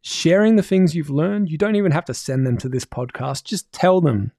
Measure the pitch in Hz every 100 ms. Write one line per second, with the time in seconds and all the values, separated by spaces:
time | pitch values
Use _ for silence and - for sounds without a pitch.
0 | - - 165 185 214 220 185 190 180 165
1 | 147 139 175 208 190 156 202 208 196 151
2 | - - - 131 131 120 131 127 - -
3 | 123 - 131 135 - 208 - - 185 185
4 | 160 107 101